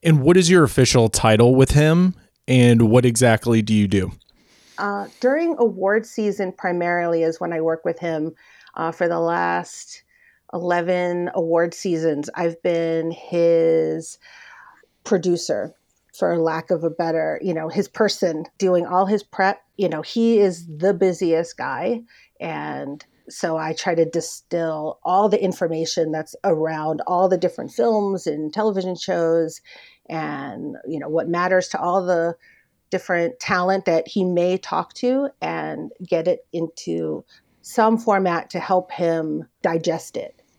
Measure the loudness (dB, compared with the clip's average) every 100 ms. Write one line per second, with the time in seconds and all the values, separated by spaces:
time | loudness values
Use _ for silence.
0 | 6 4 8 6 8 6 6 6 4 6
1 | 4 4 4 6 6 6 6 6 4 4
2 | 2 0 _ _ 0 6 6 6 6 6
3 | 4 4 4 4 4 2 4 2 4 2
4 | -2 -10 _ _ _ _ _ -8 -6 -6
5 | -8 -2 0 0 0 0 0 0 0 0
6 | -2 -4 -4 -2 -6 -4 -4 -2 -2 0
7 | 0 0 0 -2 -6 -2 -2 -2 -4 -4
8 | -4 -4 -6 -10 _ _ -18 -6 -6 -2
9 | -2 0 0 0 0 -2 -6 -16 -20 -20
10 | _ _ _ _ _ -8 -2 -2 0 -2
11 | -2 -2 -4 -4 0 0 0 -4 -4 -2
12 | 0 -2 -6 -4 -4 -2 -2 -2 -2 -2
13 | -4 -8 -6 2 4 4 4 2 0 -4
14 | -8 -18 -20 -20 -20 -20 -20 _ _ _
15 | -2 0 2 -2 -2 -4 -6 _ _ _
16 | _ -4 -2 0 0 -2 -4 -2 -2 -4
17 | -4 -2 -2 -4 -4 -4 -4 -4 -4 0
18 | 0 2 -2 -2 -8 _ 2 2 2 0
19 | 2 0 -4 -2 0 0 _ -4 -2 -2
20 | -6 0 2 4 4 0 -12 -2 0 2
21 | 0 0 0 0 -2 -6 -8 -6 -4 -4
22 | -8 _ _ _ -10 -8 -8 -8 -10 -14
23 | -18 _ -20 -8 -4 -4 -4 -6 -2 0
24 | 0 0 -6 -12 _ -4 -4 -4 -8 -8
25 | 0 2 2 2 -2 -2 -4 -4 -4 -2
26 | -2 -4 -8 -6 -2 0 -2 -4 -4 -6
27 | -2 0 2 2 0 -4 -12 -2 0 0
28 | 0 -4 -4 -6 -6 -2 -2 -2 -4 -6
29 | -4 -2 0 0 0 -6 _ -20 -20 _
30 | _ -8 -8 -8 -10 -12 -12 -14 -10 -10
31 | -4 -4 -2 -2 2 2 0 -4 -2 -2
32 | 0 0 0 -4 _ _ _ _ _ -8
33 | -2 -2 -2 -4 -4 0 0 0 0 -2
34 | -2 -4 -2 0 0 -2 -4 -6 -6 -4
35 | -2 0 -2 -6 -8 -6 -8 -8 -12 -14
36 | -4 -2 0 -2 _ -6 -6 -8 -8 -6
37 | -6 -8 -12 _ _ _ -10 2 2 2
38 | 0 0 0 -2 -6 -10 0 0 0 -4
39 | -2 0 -4 -6 -10 _ -4 -2 -2 -6
40 | -6 -12 -12 _ _